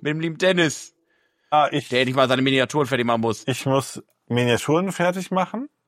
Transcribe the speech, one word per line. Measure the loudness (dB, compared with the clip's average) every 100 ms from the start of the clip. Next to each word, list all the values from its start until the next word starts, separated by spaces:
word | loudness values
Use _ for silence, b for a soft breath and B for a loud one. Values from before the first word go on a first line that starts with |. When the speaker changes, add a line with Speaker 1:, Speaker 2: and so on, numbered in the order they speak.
Speaker 1:
mit | -6
dem | -4
lieben | -4 0
Dennis, | 2 4 2 0 -16 _ _ _ _ _ 0
Speaker 2:
Ah, | 2 2
ich | 0 -2
Speaker 1:
der | 0
endlich | 2 2
mal | 2
seine | 2
Miniaturen | 2 2 0 0 0
fertig | 0
machen | 0 0
muss. | 0 -4 -4
Speaker 2:
Ich | -4 0
muss | 0 -2 -12 -20 _ -4
Miniaturen | 0 2 2 2 0 0
fertig | -2 -2 -2 -4
machen. | -4 -4 -6 -12 _